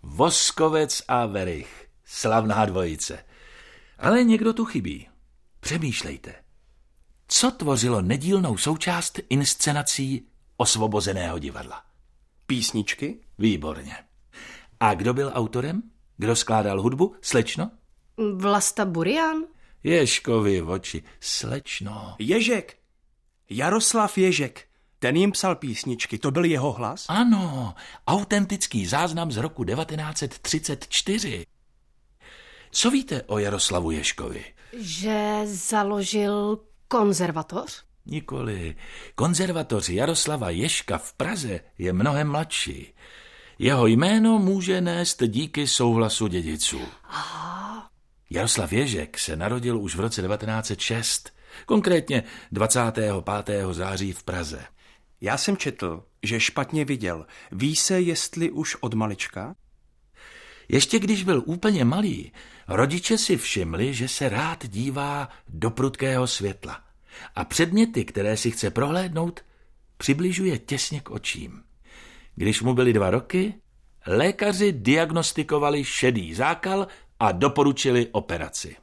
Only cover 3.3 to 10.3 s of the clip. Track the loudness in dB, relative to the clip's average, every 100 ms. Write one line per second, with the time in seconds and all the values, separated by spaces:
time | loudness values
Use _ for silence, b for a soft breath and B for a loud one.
3.3 | B B B B B B B 2 4 6
4.3 | 4 4 0 -2 -2 -6 -8 -14 _ -20
5.3 | _ _ -12 -4 -2 -2 -4 -6 -10 -14
6.3 | -20 -20 _ _ _ _ _ _ _ _
7.3 | 2 2 2 0 2 2 2 2 0 2
8.3 | 2 2 0 0 0 0 0 -2 -8 0
9.3 | 2 2 2 0 0 0 -2 -2 -4 -8